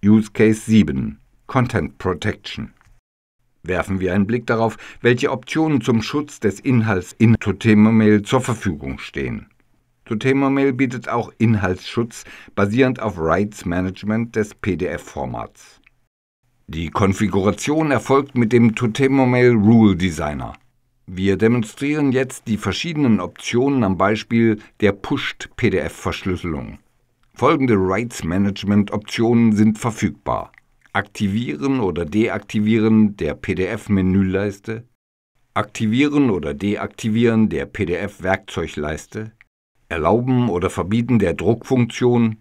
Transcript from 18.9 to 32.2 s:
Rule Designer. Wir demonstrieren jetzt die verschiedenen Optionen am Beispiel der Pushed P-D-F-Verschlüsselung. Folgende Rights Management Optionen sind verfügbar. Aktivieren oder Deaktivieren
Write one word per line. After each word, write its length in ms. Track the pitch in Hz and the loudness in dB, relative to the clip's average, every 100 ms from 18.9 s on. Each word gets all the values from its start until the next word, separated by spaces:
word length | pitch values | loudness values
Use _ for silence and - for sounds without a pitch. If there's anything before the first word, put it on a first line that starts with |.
| 110 135 135 127 123 123 | 0 2 4 2 4 4
Rule 420 | 120 101 117 107 90 | 6 6 8 6 4
Designer. 560 | 92 78 76 71 58 - _ _ _ _ - | -2 -2 -6 -6 -10 -14 _ _ _ _ -16
Wir 300 | 92 98 95 | -4 -2 2
demonstrieren 720 | 110 120 107 - 143 151 143 | 2 2 -2 -6 -4 0 0
jetzt 380 | 135 131 - - | 0 -2 -6 -6
die 80 | 104 | -4
verschiedenen 640 | - 90 170 156 139 104 | -2 -4 -6 0 2 2
Optionen 640 | 90 - - 120 135 139 104 | 0 -10 -4 -2 0 0 0
am 120 | 90 | 2
Beispiel 600 | 98 110 - 117 113 107 - _ | 0 0 -2 0 2 0 -6 _
der 100 | 104 | 0
Pushed 640 | - - 139 - - - - | 0 -4 -6 -6 -10 -16 -2
P-D-F-Verschlüsselung. 1200 | 110 92 76 - - 85 - 87 90 76 57 - _ _ _ _ _ - | 0 0 -4 -6 -8 -6 -6 -6 -6 -8 -10 -16 _ _ _ _ _ -2
Folgende 380 | 127 160 131 104 | 0 2 2 2
Rights 480 | 92 95 120 - | 2 -2 -6 -8
Management 680 | 82 90 101 98 98 104 101 | -6 -2 -2 -2 0 2 2
Optionen 640 | 104 - - 117 120 117 | -4 -6 -2 2 4 4
sind 260 | 104 110 107 | 4 2 2
verfügbar. 720 | 123 110 101 73 - 57 - _ _ _ _ | -4 -2 -4 -4 -6 -6 -6 _ _ _ _
Aktivieren 840 | 104 101 - 104 101 123 147 139 135 | -6 -6 -4 -2 -2 -4 -4 -2 0
oder 260 | 101 85 82 | -2 -2 -4
Deaktivieren 1120 | 104 | 0